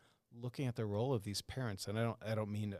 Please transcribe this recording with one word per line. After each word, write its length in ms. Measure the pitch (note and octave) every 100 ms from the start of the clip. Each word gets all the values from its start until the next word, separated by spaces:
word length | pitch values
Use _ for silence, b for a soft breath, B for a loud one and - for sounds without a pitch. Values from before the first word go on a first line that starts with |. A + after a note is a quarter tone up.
| b b _
looking 340 | A#2 B2 - C3
at 100 | A#2
the 80 |
role 300 | G#2+ G2+ B2+
of 80 | B2
these 180 | G2+ G2+
parents. 480 | - - B2 G2 -
And 100 | G#2+
I 40 |
don't, 160 | A#2 - G#2
I 80 |
don't 160 | A2 G#2+
mean, 240 | G#2 G#2